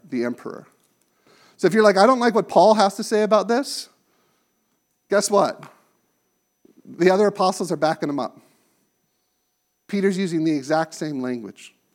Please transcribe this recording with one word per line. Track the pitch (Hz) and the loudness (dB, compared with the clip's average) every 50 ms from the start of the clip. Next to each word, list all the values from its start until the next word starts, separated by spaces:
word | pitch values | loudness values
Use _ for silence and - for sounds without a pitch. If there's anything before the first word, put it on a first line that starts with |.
| - 160 | -16 -10
the | - 123 117 | -6 -6 -4
emperor." | 120 123 - - - - - - _ _ _ _ _ _ _ _ _ _ _ _ _ _ _ _ _ _ | -6 -6 -8 -12 -16 -16 -16 -18 _ _ _ _ _ _ _ _ _ _ _ _ _ _ _ _ _ _
So | - - | -2 0
if | 185 165 | 2 2
you're | 220 214 | 4 4
like, | 208 196 | 4 6
"I | 196 196 | 6 6
don't | 240 262 247 | 4 4 4
like | 233 240 190 | 2 0 0
what | 226 190 - | 0 -2 2
Paul | - 202 170 214 214 | 4 4 6 6 6
has | 214 202 202 202 | 4 2 0 0
to | - 220 | -4 -6
say | - 226 214 214 | -2 -2 0 0
about | 208 214 208 190 190 | 2 2 0 0 0
this," | 233 247 285 - - - - - _ _ _ _ _ _ _ _ _ _ _ _ _ _ _ _ _ _ _ _ _ _ _ _ | -2 -2 -2 -4 -8 -12 -14 -16 _ _ _ _ _ _ _ _ _ _ _ _ _ _ _ _ _ _ _ _ _ _ _ _
guess | 190 202 202 - | -2 0 0 2
what? | 208 196 165 131 - - - - - _ _ _ _ _ _ _ _ _ _ _ _ _ _ _ _ _ _ _ _ _ _ | 2 2 2 0 -2 -6 -14 -20 -20 _ _ _ _ _ _ _ _ _ _ _ _ _ _ _ _ _ _ _ _ _ _
The | - 127 - 170 180 | -18 -6 0 2 2
other | 185 196 208 | 4 4 2
apostles | 202 202 - 196 185 196 - 202 160 135 | 0 0 0 -2 -2 -2 -4 -6 -6 -4
are | |
backing | 123 151 156 160 - - 147 | -2 -2 -2 -2 -4 -6 -6
him | 143 143 | -6 -6
up. | 123 - - - _ _ _ _ _ _ _ _ _ _ _ _ _ _ _ _ _ _ _ _ _ _ _ _ _ _ _ _ _ - | -8 -8 -10 -16 _ _ _ _ _ _ _ _ _ _ _ _ _ _ _ _ _ _ _ _ _ _ _ _ _ _ _ _ _ -8
Peter's | - 202 190 196 190 | -4 -2 -2 0 0
using | 180 196 180 165 165 156 | -2 -4 -4 -2 -2 -2
the | 160 156 | 0 -2
exact | 147 131 131 156 160 160 160 - | -2 -2 -2 -2 -2 -2 -4 -6
same | - 170 156 147 135 | -10 -10 -8 -8 -8
language. | 127 127 123 120 110 98 95 - - - _ _ _ _ _ | -6 -6 -8 -8 -10 -14 -16 -18 -20 -20 _ _ _ _ _